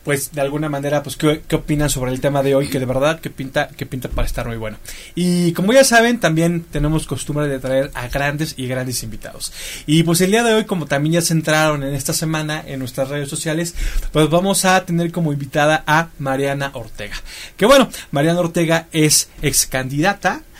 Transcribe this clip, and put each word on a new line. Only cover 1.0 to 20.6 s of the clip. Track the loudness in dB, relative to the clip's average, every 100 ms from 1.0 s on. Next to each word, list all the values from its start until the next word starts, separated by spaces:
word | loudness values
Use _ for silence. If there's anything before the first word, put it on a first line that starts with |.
pues | -2 0
qué, | 0 0 0
qué | -2
opinan | 0 0 0
sobre | 0 -2
el | 0
tema | 0 2
de | 4
hoy, | 2 2
que | -2
de | -2
verdad | 0 0 0
que | -6
pinta, | -10 -4 -4 -4
que | -6 -10
pinta | -8 -6
para | -2 -2
estar | -2 -4
muy | -6
bueno. | -8 -10 -14 -16 -8 -2
Y | 2 2 2
como | 2 4
ya | 6
saben, | 6 6 4 2
también | 2 2 2 0 -2
tenemos | -2 2 0 -2
costumbre | -6 -4 -2 -2
de | -2
traer | 0 0 0 -4
a | -4
grandes | -2 -2 -2 -4 -6
y | -4
grandes | -4 -4 -6
invitados. | -8 -10 -12 -12 -12 -10 -12 -8 2
Y | 4
pues | 4 2
el | 2
día | 2
de | 4
hoy, | 2 0
como | -4 -2
también | 0 2
ya | 2
se | 2
entraron | 0 2 2 2 0
en | -2 -4
esta | -4
semana | -4 -2 -2 -4 -6
en | -8 -8
nuestras | -6 -4 -4
redes | -4 -6
sociales, | -6 -4 -4 -4 -4 -2 -2 0
pues | 2 2
vamos | 2 2 2 2
a | 2 2
tener | 0 0
como | 0 -2
invitada | -2 -2 2 2 2 2
a | 0 0 -4
Mariana | -4 -2 -2 -2 -6 -8
Ortega. | -12 -12 -12 -12 -14 -16 -16 2
Que | 6
bueno, | 6 6 -2 -4
Mariana | 0 2 2
Ortega | 0 0 2 0 0
es | 2 4 2 0 -4
ex | -2 0 0
candidata | -2 -2 0 0 0 -2 -4 -8 -20